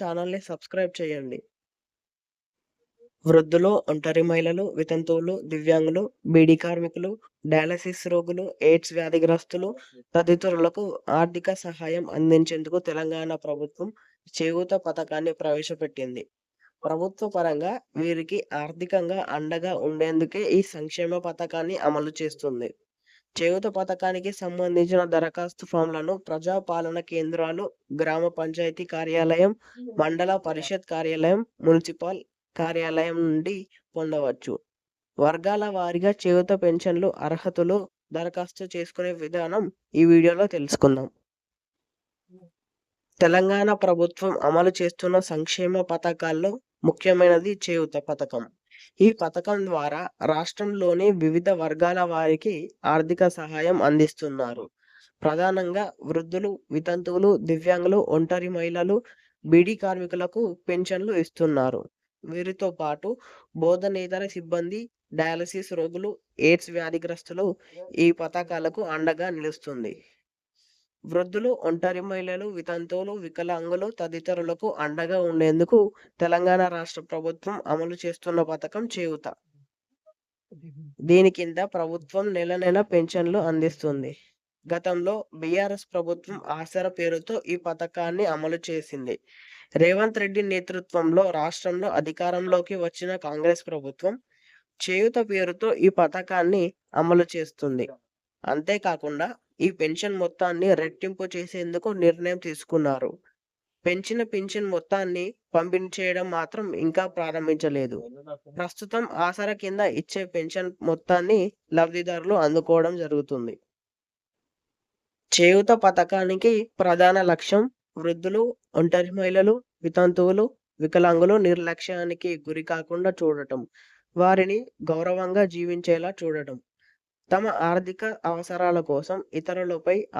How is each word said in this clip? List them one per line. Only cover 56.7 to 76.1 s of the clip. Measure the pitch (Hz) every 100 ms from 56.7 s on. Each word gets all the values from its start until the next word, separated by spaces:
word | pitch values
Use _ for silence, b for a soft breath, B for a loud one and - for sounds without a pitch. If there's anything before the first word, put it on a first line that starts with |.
| 151
వితంతువులు, | 165 175 175 180 196 165 160
దివ్యాంగులు, | 160 170 175 180 202 - 156
ఒంటరి | 165 180 180 175
మహిళలు, | 170 175 175 208 - b b b 151
బీడీ | 165 180 220
కార్మికులకు | 196 185 175 180 180 220 226 175 -
పెన్షన్లు | 180 185 185 208 190
ఇస్తున్నారు. | 160 - 160 143 127 117 - _ _ _
వీరితో | 160 170 180 190 196 -
పాటు | 156 147 196 240 B B B 160
బోధనేతర | 165 180 196 190 180 185 196 185
సిబ్బంది, | 165 170 170 208 233 _ _ 156
డయాలసిస్ | 160 165 175 190 190 170
రోగులు, | 165 175 208 214 _ - 156
ఎయిడ్స్ | 170 - 170
వ్యాధిగ్రస్తులు | 160 165 170 170 - 180 196 185 B B B - 170
ఈ | 170
పథకాలకు | 160 180 175 170 160 165 185 156
అండగా | 160 160 180 165
నిలుస్తుంది. | 151 151 - 131 110 - _ _ _ _ _ _ _ _ _ _
వృద్ధులు, | 156 170 180 208 240 254 165
ఒంటరి | 170 180 180 196
మహిళలు, | 190 185 180 208 180
వితంతువులు, | 170 170 170 180 202 208 165
వికలాంగులు | 160 170 170 165 180 208 226
తదితరులకు | 165 165 165 180 170 170 214 - 151
అండగా | 151 165 185 175
ఉండేందుకు | 165 160 160 170 226 202 - b